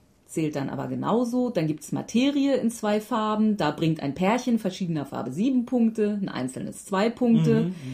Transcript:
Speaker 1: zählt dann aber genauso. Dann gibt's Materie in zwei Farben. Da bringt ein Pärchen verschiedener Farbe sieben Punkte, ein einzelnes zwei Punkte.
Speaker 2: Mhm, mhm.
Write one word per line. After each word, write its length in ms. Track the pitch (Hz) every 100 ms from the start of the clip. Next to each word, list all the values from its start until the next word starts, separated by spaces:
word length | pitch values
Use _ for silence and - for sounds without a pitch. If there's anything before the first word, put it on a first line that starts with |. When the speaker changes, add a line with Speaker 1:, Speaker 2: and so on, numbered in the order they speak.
| _ _ -
Speaker 1:
zählt 300 | - 156 147
dann 120 | 139
aber 200 | 131 131
genauso. 600 | 127 139 220 240 247 247
Dann 200 | 180 156
gibt's 240 | 151 -
Materie 640 | 135 - 220 269 285 277 269
in 160 | 233
zwei 280 | 226 214 214
Farben. 560 | 214 233 214 214 214 208
Da 140 | 151
bringt 320 | 147 160 160
ein 140 | 143 139
Pärchen 420 | 185 240 254 233
verschiedener 480 | 190 190 180 156 135
Farbe 240 | 123 127
sieben 340 | 135 247 254
Punkte, 540 | 233 254 226 226 208 208
ein 80 | 196
einzelnes 560 | - 180 - - -
zwei 240 | - 190 220
Punkte. 520 | 233 247 233 165 226
Speaker 2:
Mhm, 60 | 175
mhm. 80 | 180 131